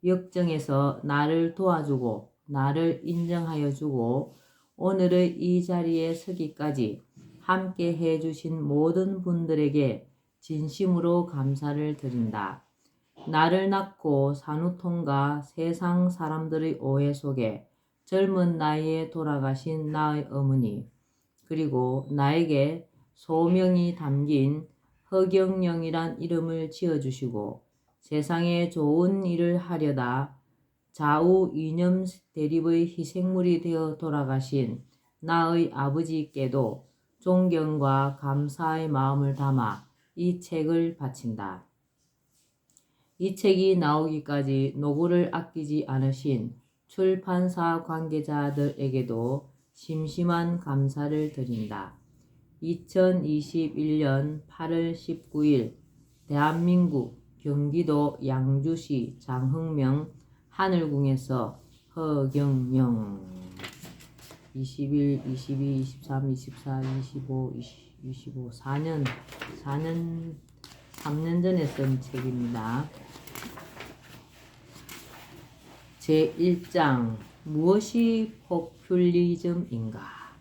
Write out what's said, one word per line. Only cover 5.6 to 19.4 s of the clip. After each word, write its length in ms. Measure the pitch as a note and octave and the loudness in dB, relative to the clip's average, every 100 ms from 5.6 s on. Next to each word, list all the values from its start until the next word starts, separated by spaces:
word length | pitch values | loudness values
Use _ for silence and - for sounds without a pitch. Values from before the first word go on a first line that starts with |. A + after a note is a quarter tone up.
자리에 520 | F3 F3 E3 E3 D#3+ E3 | 2 -2 0 0 0 -4
서기까지 880 | - F3+ D#3 - D3+ C#3 A2 G2 - - - - | -6 -6 -6 -4 -4 0 -2 -2 -14 -20 -20 -14
함께 560 | - F#3 F#3+ F#3 E3+ E3 | -2 0 0 -2 -2 0
해주신 680 | E3 D#3+ D#3+ D#3 D#3+ D#3+ | 0 0 -2 -6 -6 -4
모든 580 | D3 C#3+ D#3+ E3+ F#3 F#3+ | 0 2 4 2 0 -2
분들에게 880 | F3+ E3+ E3 D#3 D3 D3 C3+ G#2+ - _ _ _ | -2 -2 0 2 2 2 0 -2 -10 _ _ _
진심으로 880 | - D#3 D3+ - F#3+ F3+ E3+ F3 F3 | -8 -6 -6 -2 2 2 4 2 0
감사를 680 | C#3+ C3+ C#3 D3 D3 D3+ D3 | -2 -2 0 -2 -2 -2 -4
드린다. 680 | C3+ B2 A2+ G#2+ G2 F#2 _ _ _ _ _ - - | -4 -2 -2 -2 -6 -8 _ _ _ _ _ -16 -2
나를 420 | D#3 E3 F#3 F#3+ | 4 4 4 4
낳고 640 | G3 F#3+ - D#3+ C#3+ C#3 | 0 -2 -6 0 2 2
산후통과 1080 | C#3+ - D3+ F3 F3 F3+ E3+ D#3 C#3 C#3+ D3 | 0 -4 -2 -2 -2 -4 -2 0 2 2 0
세상 680 | C#3+ - E3 E3+ F3+ F3 F3+ | -6 -4 -4 -2 0 4 2
사람들의 680 | F3 D#3+ D#3 D#3+ D#3+ D#3+ D3 | 0 -4 -4 -2 -2 -2 -2
오해 340 | C3+ C3+ C#3+ | 0 2 2
속에 540 | C#3 C#3+ C3 A2+ G#2 - _ _ _ _ | 0 -4 -2 -2 -4 -12 _ _ _ _
젊은 520 | F#3 F#3+ F#3+ F3 E3 | 2 2 4 2 2
나이에 540 | D3+ D3+ D#3 D#3+ D#3+ | 0 0 0 0 -2
돌아가신 800 | E3 D#3 C#3+ | -4 -2 0